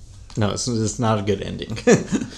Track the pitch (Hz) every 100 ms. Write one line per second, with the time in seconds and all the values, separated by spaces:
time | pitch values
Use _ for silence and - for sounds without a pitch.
0 | - - - - 104 98 - 117 107 -
1 | 113 107 101 98 - 92 - 113 - 214
2 | - - -